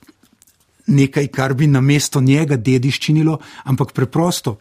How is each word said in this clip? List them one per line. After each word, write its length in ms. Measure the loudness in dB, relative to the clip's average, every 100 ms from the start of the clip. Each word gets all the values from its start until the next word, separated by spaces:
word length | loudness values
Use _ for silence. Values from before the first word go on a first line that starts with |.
| -20 _ _ _ _ _ _ _ 0
nekaj, 400 | 2 2 0 -4
kar 280 | -2 -2
bi 120 | 0 2
namesto 540 | 2 2 0 0 0
njega 360 | 2 2 0 -2
dediščinilo, 840 | 0 0 0 -4 -2 0 0 -2 -10 -14
ampak 280 | -6 -4 -4
preprosto, 640 | -4 -4 -2 -2 -2 -6 -10